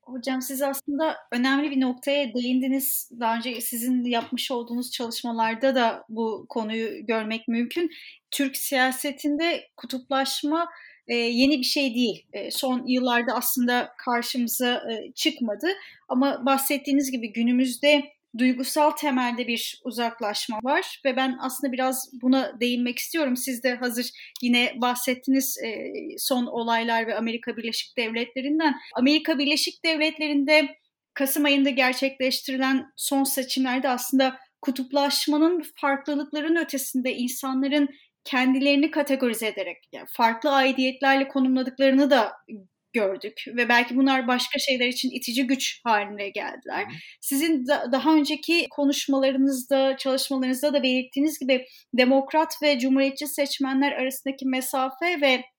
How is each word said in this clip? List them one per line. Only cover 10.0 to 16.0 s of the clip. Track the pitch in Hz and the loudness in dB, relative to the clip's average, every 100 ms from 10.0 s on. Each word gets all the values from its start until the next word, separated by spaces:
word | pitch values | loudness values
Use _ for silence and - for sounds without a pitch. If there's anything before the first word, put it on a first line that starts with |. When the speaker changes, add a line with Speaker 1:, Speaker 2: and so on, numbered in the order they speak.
| 254 269 269 - 294 320 339 - - - - | -2 -2 0 -2 0 0 -2 -8 -20 -20 -4
Speaker 1:
e, | |
yeni | 240 233 240 277 294 | -2 0 4 4 4
bir | |
şey | 247 302 269 | 0 0 0
değil. | 233 240 170 _ | 0 0 -2 _
E, | 208 - | -12 -8
son | - 262 247 - | -4 -2 -2 0
yıllarda | 254 254 240 233 | 0 2 2 0
aslında | 226 - - 240 247 - - | -2 -2 0 2 2 -2 -8
karşımıza, | - 240 240 254 233 - 247 | -4 -2 -2 -4 -4 -2 0
e, | 247 - 220 - | -2 -4 -8 -10
çıkmadı. | - 320 - 233 214 311 392 - - | -4 -4 -2 -6 -2 -4 -4 -10 -20